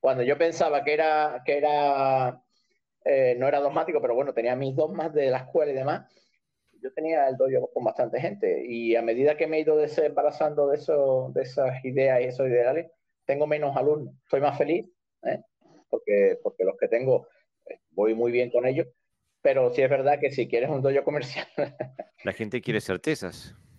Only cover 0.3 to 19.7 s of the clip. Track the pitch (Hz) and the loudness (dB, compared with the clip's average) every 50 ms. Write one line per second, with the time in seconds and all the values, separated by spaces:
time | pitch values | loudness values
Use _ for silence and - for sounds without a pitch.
0.3 | 143 143 170 165 165 - 175 160 151 143 - 147 151 151 160 156 156 151 151 151 | 2 2 2 0 2 0 0 2 2 0 0 0 0 0 2 2 2 2 0 -2
1.3 | 135 127 127 - 139 143 143 147 147 147 147 143 139 135 135 135 135 131 131 127 | -4 -6 -4 -2 -2 0 2 2 2 2 2 2 2 2 2 2 2 2 0 0
2.3 | 127 - _ _ _ _ _ _ _ _ _ _ _ _ _ - 143 135 131 127 | -4 -8 _ _ _ _ _ _ _ _ _ _ _ _ _ 0 2 4 4 2
3.3 | 123 120 131 139 143 143 143 143 135 165 165 160 165 147 127 127 117 123 143 143 | 2 2 0 0 0 2 0 0 0 -2 -2 0 -2 -2 0 0 0 0 -2 -2
4.3 | 127 - 117 120 123 127 139 131 131 139 151 156 - 165 156 165 151 151 139 135 | -2 -2 -2 -2 -2 -2 -4 -4 -2 -2 -2 -2 -2 -6 -6 -2 -2 0 0 0
5.3 | 127 131 131 - - 180 156 147 139 131 131 139 156 190 - _ _ _ _ _ | 0 -2 -4 -2 -2 0 0 0 -2 -4 -2 -4 -4 -4 -8 _ _ _ _ _
6.3 | _ _ _ _ _ _ _ _ _ _ - 131 _ - 156 160 165 156 143 135 | _ _ _ _ _ _ _ _ _ _ -14 -12 _ -6 -4 -2 0 2 2 0
7.3 | 131 131 131 131 131 127 123 - - - 123 110 110 - 131 113 - 117 147 170 | 2 2 0 2 2 0 -2 -2 -6 -2 -2 -2 0 0 -4 -2 -2 -4 -4 -4
8.3 | 208 202 - 98 87 69 - 123 120 117 117 113 113 113 117 117 113 120 135 147 | -4 -2 -2 0 0 -2 -4 -6 -8 -4 0 2 2 2 2 0 0 2 2 2
9.3 | 151 151 160 156 156 156 156 151 156 151 151 147 - - 160 147 143 - 147 147 | 2 0 -2 -2 0 -2 2 2 2 2 2 0 0 0 0 0 0 0 0 0
10.3 | 143 - 160 151 147 151 143 139 139 147 147 - 156 147 139 135 131 131 127 131 | 0 0 -2 0 2 2 2 2 2 -2 0 0 0 2 2 2 2 0 0 -2
11.3 | 131 135 131 131 - - 139 131 131 131 - 127 127 135 135 135 131 123 123 127 | -4 -4 -4 -2 -2 -2 0 0 -2 -4 -8 -4 -2 2 2 4 4 2 2 0
12.3 | 131 131 139 131 123 120 120 123 135 160 170 - _ _ _ _ _ _ _ - | -2 -2 0 2 4 4 4 4 2 0 -4 -8 _ _ _ _ _ _ _ -4
13.3 | 139 143 151 147 151 151 151 143 139 139 139 143 151 151 139 - - _ _ _ | -2 0 0 -2 0 -2 -2 -2 -2 0 2 2 2 0 -2 -10 -16 _ _ _
14.3 | - 135 143 143 - - 147 143 160 180 208 - _ _ _ _ _ _ - - | -2 2 2 0 0 0 0 0 0 -2 -2 -6 _ _ _ _ _ _ -6 -6
15.3 | - - - _ _ _ _ _ _ _ _ _ - - - - 104 101 98 98 | -6 -6 -8 _ _ _ _ _ _ _ _ _ -6 -6 -2 0 2 4 4 4
16.3 | 92 - - 104 - _ 92 92 - - - - 113 117 131 131 127 - - - | 2 0 -4 -8 -4 _ -2 -2 -2 -2 0 0 0 0 2 2 2 0 0 -4
17.3 | _ _ _ _ _ _ _ - - _ _ _ _ 90 101 110 113 113 120 120 | _ _ _ _ _ _ _ -20 -20 _ _ _ _ 0 2 2 2 2 0 0
18.3 | 120 123 123 120 - 120 123 127 131 147 - - _ _ _ _ _ _ _ _ | 2 0 0 2 0 0 0 2 0 0 -4 -4 _ _ _ _ _ _ _ _
19.3 | _ _ _ 147 135 131 127 123 | _ _ _ 2 2 4 2 2